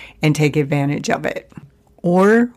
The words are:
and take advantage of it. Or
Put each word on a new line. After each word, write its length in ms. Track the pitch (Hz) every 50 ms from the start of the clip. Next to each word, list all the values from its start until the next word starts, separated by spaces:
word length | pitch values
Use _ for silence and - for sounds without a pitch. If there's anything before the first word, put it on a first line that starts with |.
| - - - _
and 140 | - 156 143
take 220 | 151 151 147 -
advantage 520 | 156 139 139 143 143 139 143 143 - - -
of 160 | - 147 151
it. 260 | - - - - _ - - - _ _ _ _ _ _ _
Or 540 | - 175 175 185 190 208 220 233 240 240 -